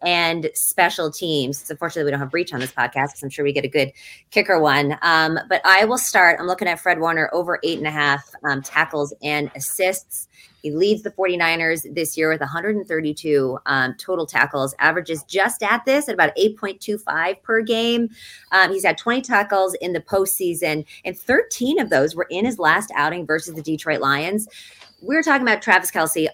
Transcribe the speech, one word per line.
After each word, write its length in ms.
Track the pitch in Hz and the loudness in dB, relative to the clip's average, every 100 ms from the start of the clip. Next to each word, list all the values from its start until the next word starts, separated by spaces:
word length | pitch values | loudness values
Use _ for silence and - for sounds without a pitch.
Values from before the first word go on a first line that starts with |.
and 480 | 175 175 170 165 156 | 0 2 2 0 -4
special 580 | - - - 175 - 160 | -2 -2 2 2 2 -4
teams. 480 | - 175 151 127 143 | -4 -2 -2 -2 -6
It's 80 | - | -10
unfortunately, 340 | 151 170 165 147 | -8 -6 -2 -2
we 40 | |
don't 100 | 139 | -2
have 100 | 135 | -2
Breach 200 | 165 175 | -4 -4
on 60 | 135 | -4
this 140 | 131 | -4
podcast 400 | - 123 135 143 | -2 -2 -2 -4
'cause 100 | - | -6
I'm 80 | 139 | -10
sure 140 | 147 | -2
we 80 | 143 | -2
get 120 | 143 | 0
a 40 | 135 | 0
good 240 | 147 135 - - - _ | 0 -2 -4 -20 -20 _
kicker 280 | 214 190 175 | 0 2 4
one. 380 | 151 139 143 147 | 4 4 2 0
Um, 360 | 170 160 160 165 - | 2 2 2 -2 -2
but 140 | 185 | 2
I 200 | - 190 | 6 6
will 120 | 214 247 | 6 0
start. 440 | - 202 175 170 | 0 4 6 4
I'm 80 | 175 | -2
looking 180 | 180 185 | -2 -2
at 140 | 165 | 0
Fred 180 | 185 165 | 0 2
Warner 320 | 165 165 156 | 0 0 0
over 280 | 175 175 175 | 0 -2 -2
eight 160 | 165 165 | -2 -2
and 80 | 156 | -4
a 60 | |
half, 360 | 151 147 143 - - | 0 2 0 -4 -8
um, 200 | 147 135 | -4 -4
tackles 520 | 135 151 160 151 143 147 | -2 0 0 -2 -4 -6
and 260 | 147 151 147 | -4 -2 -4
assists. 760 | 143 - - 185 190 - - - _ - _ | -8 -8 -2 0 -2 -8 -14 -14 _ -20 _
He 80 | 151 | -6
leads 320 | 151 202 214 | 0 0 0
the 80 | 208 | -2
forty-niners 760 | - 190 175 165 165 165 160 - | -2 -2 2 0 2 0 -2 -4
this 240 | 156 156 - | -6 -4 0
year 140 | 156 | 0
with 100 | 160 | 0
a 60 | 135 | -4
hundred 300 | 165 190 208 | -4 -2 -4
and 120 | 185 | -2
thirty-two, 720 | 160 156 151 160 143 131 131 - | -4 -4 -4 0 2 2 -2 -2
um, 280 | 135 127 - | 0 0 -4
total 260 | - 180 | -6 -4
tackles, 500 | 160 117 143 143 135 - | 0 2 2 0 -4 0
averages 440 | 156 170 170 160 | 2 2 -2 -8
just 380 | - 190 196 - | -4 0 0 0
at 220 | 208 233 | -2 0
this, 240 | 254 277 285 | 2 0 0
at 60 | |
about 180 | 185 151 - | 2 2 4
eight 180 | 208 214 | 0 0
point 240 | 202 190 | -8 -8
two 160 | - 208 | -8 -6
five 460 | - 156 170 196 | -4 -2 -2 -4
per 180 | - 226 | -2 0
game. 480 | 220 226 233 233 226 - - - - | 2 0 2 0 -2 -6 -20 -20 0
Um, 220 | 190 185 | 4 4
he's 100 | 196 | 2
had 140 | 190 160 | 0 0
twenty 240 | - 254 | -2 -2
tackles 540 | 254 220 208 196 190 180 | 2 0 2 2 0 -2
in 100 | 180 | -4
the 80 | 170 | -4
postseason, 840 | - 196 190 - 180 170 170 151 151 - | -2 0 0 -2 -4 -2 -2 -2 -6 -12
and 140 | - 185 | -12 -8
thirteen 600 | - 277 453 - 247 330 | 0 2 0 -4 0 0
of 120 | 233 | 2
those 240 | 139 151 160 | 2 2 -2
were 100 | - | -4
in 160 | 180 226 | -2 -2
his 120 | 220 | 2
last 320 | 160 175 214 | 2 2 0
outing 320 | - 147 175 151 | -2 -2 -2 -2
versus 280 | 156 165 | -2 -4
the 60 | 160 | -10
Detroit 400 | 151 156 165 151 | -6 -4 -2 0
Lions. 480 | 135 139 165 208 214 - - - - _ 185 | 2 0 0 -4 -6 -12 -20 -20 -20 _ -2
We're 160 | 302 | 0
talking 200 | 320 277 | 4 2
about 180 | 247 214 | 2 0
Travis 300 | 226 185 - | 4 4 4
Kelce 380 | 185 160 160 156 | 0 0 0 -2